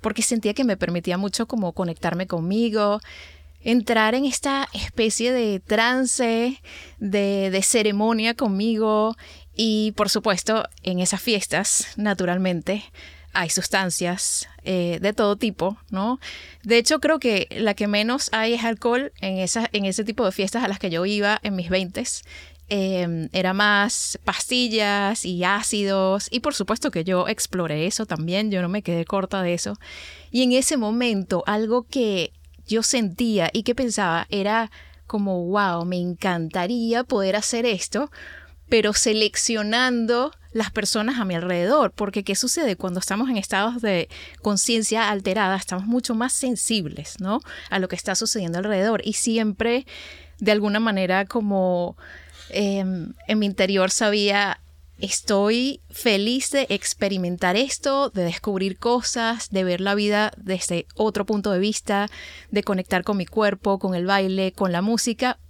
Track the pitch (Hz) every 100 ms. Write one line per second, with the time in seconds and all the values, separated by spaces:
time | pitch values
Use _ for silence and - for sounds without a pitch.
0 | 220 208 226 233 208 214 254 190 175 175
1 | 175 180 202 - 226 226 185 - 180 160
2 | 175 170 185 170 165 208 233 214 208 208
3 | - - - - - - - 240 220 220
4 | 214 247 277 247 285 277 277 - - -
5 | 220 - 233 254 220 196 - 214 233 254
6 | 254 - 240 226 240 269 - - - -
7 | 202 202 196 202 190 190 190 240 214 202
8 | 220 226 226 233 233 190 220 220 220 214
9 | 214 226 - - - - 220 214 214 208
10 | 202 220 220 180 - 220 - - - 180
11 | 180 190 - 208 - 160 202 - - -
12 | 208 190 180 180 185 175 165 208 - -
13 | - - - - 165 - - 202 190 -
14 | 175 180 - - - - - 180 175 165
15 | 196 214 208 202 220 190 175 214 - 190
16 | 208 262 - - - - 202 233 233 311
17 | 285 311 247 202 - - 220 202 208 208
18 | 220 247 - 220 220 233 233 220 240 240
19 | 285 - 196 190 185 226 233 208 196 190
20 | 214 214 208 190 196 - 233 196 190 165
21 | 185 208 202 214 214 190 170 185 180 -
22 | 247 - - - - - - 202 190 185
23 | 175 165 160 190 185 190 208 202 208 -
24 | - - - 180 - 247 247 220 208 202
25 | 202 220 - 175 180 202 214 208 202 196
26 | 190 196 - 247 294 285 190 220 285 175
27 | 170 185 180 214 - 185 165 151 170 -
28 | 220 170 160 185 214 190 175 208 - 170
29 | 165 196 190 196 180 175 208 208 - -
30 | - - - 240 254 254 262 294 214 226
31 | 247 202 180 180 - 214 220 247 240 277
32 | 226 190 160 - - - - 220 226 254
33 | 208 170 233 208 165 214 214 240 247 214
34 | 190 165 - 202 196 220 220 - - -
35 | - 214 202 180 175 208 196 170 170 180
36 | 175 170 196 175 160 185 180 240 226 233
37 | 247 233 190 208 208 233 233 196 - 208
38 | 294 - - - - - - 233 208 208
39 | - 220 208 - - 226 208 226 254 240
40 | 226 240 277 - - 220 214 - 208 226
41 | 220 254 190 170 180 175 180 302 214 -
42 | 202 202 196 196 247 - 285 185 190 180
43 | - 202 262 226 190 190 214 240 226 180
44 | - - - - 214 196 - 233 214 220
45 | 214 202 196 190 196 190 - 185 202 247
46 | - 220 254 - 254 226 - 220 156 -
47 | - - 185 202 - - - 196 185 175
48 | - 185 220 226 175 170 202 196 202 220
49 | - 208 - 226 220 196 233 240 269 -
50 | - - - - 208 214 208 208 226 196
51 | 185 190 196 240 208 196 185 180 175 -
52 | - - - - - - 202 196 190 185
53 | 160 - - 214 202 190 190 196 190 -
54 | 214 208 202 202 202 - - - - -
55 | 196 - - 196 202 233 254 277 - -
56 | 240 196 208 254 - 277 262 202 - -
57 | 202 196 175 180 185 190 262 - 285 269
58 | 277 190 175 175 - 190 190 185 233 240
59 | 226 247 226 233 - 190 185 175 196 202
60 | 208 208 214 - 190 185 - 170 - -
61 | 214 202 196 214 202 185 208 220 - 202
62 | 208 - - - - 208 208 190 185 185
63 | 180 202 175 - 208 196 208 196 196 180
64 | 180 196 190 190 190 - 190 170 202 226
65 | - 226 254 247